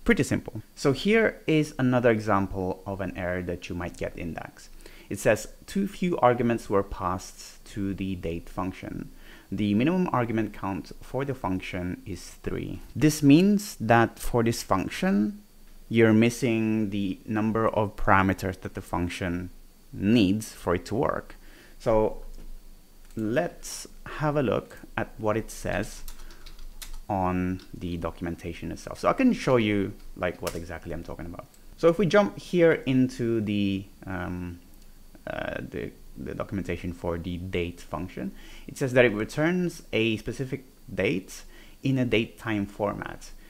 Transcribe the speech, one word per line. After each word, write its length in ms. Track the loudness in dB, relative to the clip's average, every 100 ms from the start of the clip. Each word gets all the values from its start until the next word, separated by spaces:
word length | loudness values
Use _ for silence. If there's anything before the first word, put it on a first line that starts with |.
Pretty 180 | 2 4
simple. 400 | 4 0 -2 -10 -14
So 180 | -2 0
here 480 | 2 2 4 2 0 2
is 280 | 2 2 0
another 320 | 2 4 6
example 720 | 4 4 2 2 -2 -4 -4 -6
of 140 | -6
an 120 | -6 -4
error 260 | -4 -2
that 260 | -4 -6 -6
you 60 |
might 220 | -6 -6 -6
get 200 | -8 -6
in 180 | -8
dax. 340 | -8 -12 -16 -20 -20 -20 -20 -10
It 100 | 0
says, 300 | 2 2 0 -14 -6
"Too 200 | -2 -2
few 300 | 0 -2 4
arguments 520 | 4 6 2 0 2
were 120 | 0
passed 840 | 2 -2 -2 -2 -6 -16 -20 -20 -12
to 180 | -6 -4
the 220 | -2 -4 -4
date 320 | -4 -6 -6
function. 640 | -6 -6 -6 -10 -10 -12 -14 -20 -20 -10
The 240 | -2 2
minimum 340 | 4 4 2 2
argument 400 | 2 0 0 -2
count 400 | -4 -6 -6 -8 -14
for 240 | -8 -6
the 100 | -4
function 680 | -4 -4 -4 -4 -6 -6 -6 -8
is 160 | -12 -12 -12
three." 380 | -8 -6 -6 -10 -10 2
This 260 | 2 6
means 540 | 8 10 8 4 0 -6
that 380 | 4 6 6 0
for 240 | -2 2
this 200 | 2 0
function, 760 | 0 0 0 -2 2 2 2 -2 -14 -20 -20 -20 0
you're 260 | 6 8
missing 760 | 8 6 4 0 2 2 0 0
the 280 | -2 -2 -4 -4
number 420 | 0 2 2 2
of 260 | 2 0
parameters 640 | 0 6 6 6 2 -2 -6
that 120 | -8
the 60 | -10
function 720 | -6 -4 -2 -2 -4 -4 -6 -12 -20 -20 -18
needs 580 | -2 4 6 6 2 -2
for 240 | -6 -2
it 120 | -2 -2
to 80 |
work. 420 | -2 0 -2 -6 -16 -20 -20 -20 -6
So 440 | 0 2 2 -2 -10 -12 -12 -12 -14 -20 -20 -20 -14
let's 720 | -6 -2 -2 -2 -8 -14 -14 -14 -16 -12 -4
have 180 | 0 2
a 60 |
look 360 | 2 0 -2 -12 -8 -6
at 140 | -6 -2
what 180 | 0 0
it 140 | -2
says 520 | -6 -4 -2 -4 -8 -12 -10 -14 -14 -16 -12 -12 -12 -10 -10 -4
on 500 | 0 0 0 0 -2 -8
the 240 | -10 -6 -6
documentation 760 | -6 -6 -8 -8 -8 -8 -8
itself. 280 | -10 -10 0
So 80 | 2
I 20 |
can 220 | 4 4
show 220 | 4 4 4
you, 360 | 4 2 0 -4 -14 -4
like, 240 | -4 -2
what 140 | -6
exactly 400 | -6 -8 -10 -8
I'm 80 | -10
talking 240 | -8 -10 -10
about. 200 | -12 -14 -20 -20 2
So 120 | 4
if 100 | 6
we 80 | 4
jump 320 | 4 4 -2
here 440 | -2 6 6 6 4
into 560 | 4 4 2 0 0
the, 420 | 0 2 2 0 -4 -14 -10
um, 540 | -8 -6 -6 -8 -10 -16 -20 -20 -20 -20 -14 -10
uh, 300 | -8 -6 -8
the, 320 | -8 -8 -8 -10 -18 -12
the 180 | -10
documentation 600 | -8 -6 -6 -4 -6 -6
for 240 | -6 -4 -4
the 180 | -4 -6
date 440 | -4 -4 -4 -6
function, 500 | -10 -8 -8 -8 -10 -10 -16 -18 -16
it 120 | -4
says 160 | 2
that 100 | 6
it 80 | 4
returns 720 | 4 -4 -2 0 0 -2 -6 -6
a 240 | 0 0 0
specific 480 | -4 -8 -6 -8 -10 -20 -10
date 480 | -2 0 0 -4 -14 -18 -20 -20 -6
in 160 | 0 2
a 80 | 4
date 320 | 2 2 -4
time 260 | -4 -2
format. 680 | -2 -2 -2 -2 -8 -10 -16 -18